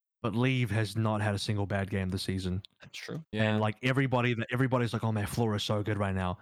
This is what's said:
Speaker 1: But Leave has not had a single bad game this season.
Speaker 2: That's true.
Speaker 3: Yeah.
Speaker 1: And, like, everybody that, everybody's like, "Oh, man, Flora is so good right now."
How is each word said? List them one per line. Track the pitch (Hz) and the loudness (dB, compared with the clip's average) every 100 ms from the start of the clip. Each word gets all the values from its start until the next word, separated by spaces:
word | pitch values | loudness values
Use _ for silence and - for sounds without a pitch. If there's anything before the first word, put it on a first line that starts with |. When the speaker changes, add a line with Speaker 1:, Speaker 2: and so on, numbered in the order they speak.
| _ _ | _ _
Speaker 1:
But | 113 | -4
Leave | 104 131 131 117 | 0 2 2 2
has | 107 104 104 | 0 0 0
not | 110 107 | 0 2
had | 104 101 | 0 0
a | |
single | - 104 95 | 0 -2 0
bad | 101 95 | -2 0
game | 98 92 | -2 -2
this | 95 | -2
season. | - 95 92 92 - _ | -2 -2 -2 -4 -6 _
Speaker 2:
That's | - - | -18 -14
true. | - 156 - | -10 -10 -6
Speaker 3:
Yeah. | 107 | 0
Speaker 1:
And, | 107 107 | 2 2
like, | 107 - | 0 0
everybody | 127 131 135 123 120 | 0 2 2 2 2
that, | 117 - | 0 -2
everybody's | 123 131 127 120 | 0 2 2 0
like, | 110 | 0
"Oh, | 113 | 0
man, | 110 101 | 0 -2
Flora | - 113 104 | 0 0 0
is | |
so | - 104 | 0 -2
good | 104 101 | 0 0
right | 98 95 | 0 0
now." | 90 90 | 0 -4